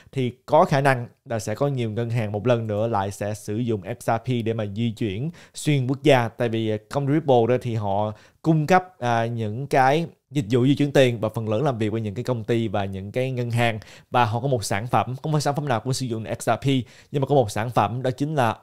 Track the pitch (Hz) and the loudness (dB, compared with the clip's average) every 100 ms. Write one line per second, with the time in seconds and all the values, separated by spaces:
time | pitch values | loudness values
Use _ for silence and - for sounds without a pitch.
0 | - 139 123 - - 151 185 139 139 127 | -12 -4 -4 -4 2 4 6 4 4 2
1 | 120 _ 139 113 104 107 143 135 113 104 | -2 _ -8 -6 -4 -2 -2 0 -4 -4
2 | 117 120 107 104 110 120 110 104 117 107 | -2 -2 -2 -2 2 0 0 -2 0 0
3 | 98 101 101 107 - 107 120 110 90 120 | -2 -4 -6 -6 -6 -4 -2 -2 -4 -8
4 | - 117 - 120 110 113 104 101 117 107 | -2 -2 -2 -2 -2 -4 -4 -2 -4 -2
5 | 113 95 151 - - - - 139 123 135 | -4 -4 -6 -8 -18 -8 0 0 0 0
6 | 151 131 113 - 120 113 110 107 - 143 | 4 4 4 -2 -2 0 0 -2 -4 -4
7 | 139 156 156 123 113 123 123 113 104 98 | 0 0 4 2 4 0 -2 -4 -2 -2
8 | 107 107 - _ 156 160 147 185 180 - | -4 -6 -18 _ 0 2 4 2 2 -6
9 | 120 117 117 117 107 110 139 139 131 151 | -2 0 0 -4 -6 -6 0 2 4 2
10 | 170 - _ 135 101 120 131 139 143 143 | -2 -10 _ -4 0 2 4 4 4 4
11 | 131 117 110 117 110 107 147 117 107 110 | 4 2 -4 -4 -2 -2 0 -2 -2 -2
12 | 107 101 120 120 107 117 113 101 98 98 | -4 -6 -4 -4 -2 0 0 -2 -4 -6
13 | 101 127 131 123 120 117 117 110 - - | -6 -4 -4 -4 -2 0 0 -2 -10 -20
14 | - 123 120 117 135 123 - 101 123 113 | -4 2 2 0 0 -2 0 -4 0 0
15 | 101 131 156 151 143 143 147 113 127 135 | 0 -4 -2 0 0 -2 0 -2 -2 -4
16 | 127 117 90 113 - 110 135 135 117 - | -2 -4 -6 -6 -2 0 2 0 -2 -12
17 | - 143 131 143 107 104 120 123 101 120 | -6 -4 2 2 2 0 -2 2 2 0
18 | 127 131 147 156 113 101 | -4 -2 -2 0 0 0